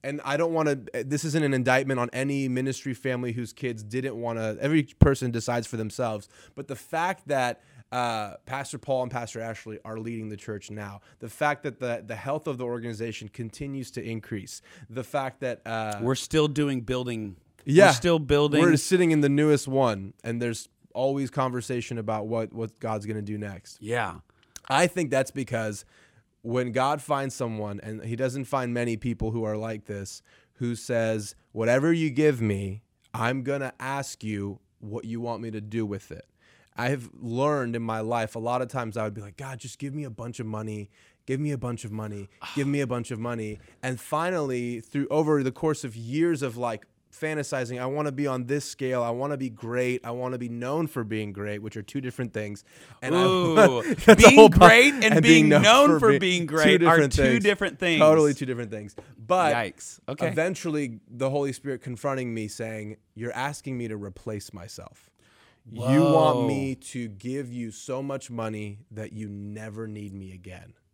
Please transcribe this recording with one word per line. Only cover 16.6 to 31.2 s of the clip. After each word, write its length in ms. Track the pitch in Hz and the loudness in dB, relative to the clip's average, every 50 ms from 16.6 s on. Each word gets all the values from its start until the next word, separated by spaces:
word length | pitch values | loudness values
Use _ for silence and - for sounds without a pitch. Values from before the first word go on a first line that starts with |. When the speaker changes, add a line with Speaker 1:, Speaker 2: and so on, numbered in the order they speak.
| 147 143 139 127 | -2 -2 -2 -6
Speaker 2:
building. 540 | 117 104 127 127 127 123 120 113 110 101 92 - _ _ _ _ _ | -4 -4 -4 -4 -4 -6 -6 -8 -8 -10 -12 -16 _ _ _ _ _
Speaker 1:
Yeah. 220 | 143 143 170 202 | 4 6 8 8
Speaker 2:
We're 60 | 185 | 8
still 260 | 139 120 110 175 170 160 | 6 4 2 2 2 2
building. 420 | 147 127 147 143 147 147 147 151 | 2 2 2 2 2 2 4 4
Speaker 1:
We're 160 | 165 175 160 | 4 4 4
sitting 360 | 135 - - 185 180 180 165 | 2 2 2 2 4 4 4
in 80 | 160 151 | 4 4
the 80 | 147 139 | 4 4
newest 400 | 139 143 151 151 147 135 - 135 | 2 2 4 4 4 2 2 -2
one, 460 | 131 135 135 120 107 98 95 98 - _ - | 0 2 2 2 0 -2 -8 -14 -16 _ -10
and 180 | 113 117 120 | -8 -6 -4
there's 260 | 120 117 117 - - _ _ _ _ _ _ | -4 -6 -6 -8 -12 _ _ _ _ _ _
always 360 | - 131 135 139 139 139 120 | -4 -2 -2 -2 -2 -6 -4
conversation 680 | - 151 131 131 123 123 113 - 131 120 113 - 127 | -2 -2 -2 -2 -2 -6 -6 -6 -6 -6 -6 -8 -8
about 300 | 117 107 107 110 107 107 | -8 -6 -6 -6 -6 -6
what, 260 | 110 117 113 113 - | -4 -4 -4 -6 -6
what 280 | - 113 113 101 _ _ | -8 -10 -10 -10 _ _
God's 260 | - 113 110 107 101 | -6 -6 -6 -6 -6
gonna 160 | 107 107 107 | -6 -8 -8
do 160 | 104 101 107 104 | -6 -8 -8 -8
next. 380 | 104 101 98 90 _ - - _ | -8 -10 -12 -16 _ -20 -20 _
Speaker 2:
Yeah. 360 | 104 104 117 120 110 95 85 90 _ _ _ _ _ _ _ - _ - | -8 -6 -4 -2 -2 -4 -6 -12 _ _ _ _ _ _ _ -20 _ -2
Speaker 1:
I 200 | 131 143 175 175 | 2 2 2 2
think 220 | - 185 170 131 | 0 -4 -4 0
that's 180 | 135 131 135 - | 0 0 0 -2
because 540 | - 135 131 - 123 117 110 107 104 - - _ _ _ _ _ _ _ _ _ _ _ | -6 -10 -8 -6 -6 -6 -6 -6 -8 -10 -14 _ _ _ _ _ _ _ _ _ _ _
when 300 | _ - 117 127 127 123 | _ -4 -4 -2 -2 -2
God 280 | 110 127 127 139 151 147 | -2 0 0 0 0 -2
finds 360 | 139 - 147 139 139 135 - | -2 -4 -4 -4 -4 -6 -6
someone, 420 | - 131 117 110 107 107 104 101 101 - | -6 -6 -6 -6 -6 -8 -8 -8 -10 -10
and 200 | 107 110 110 - | -12 -12 -10 -8
he 120 | 113 117 | -8 -6
doesn't 300 | 117 131 131 123 139 131 | -4 -4 -4 -4 -6 -8
find 280 | - - 135 127 120 120 | -4 -4 -4 -4 -4 -4
many 220 | 120 120 120 117 | -2 -2 -2 -4
people 340 | 107 - 123 117 - 110 110 | -4 -4 -6 -4 -4 -4 -4
who 140 | 110 117 113 | -4 -4 -4
are 120 | 107 107 | -4 -4
like 280 | 107 110 113 113 107 - | -6 -6 -8 -10 -10 -10
this, 380 | - 104 101 98 - - - _ _ _ _ _ _ _ | -10 -10 -10 -10 -12 -16 -20 _ _ _ _ _ _ _
who 200 | _ 127 120 120 | _ -6 -6 -6
says, 640 | 110 - - 123 117 113 110 110 110 | -6 -6 -4 -2 0 0 0 -2 -4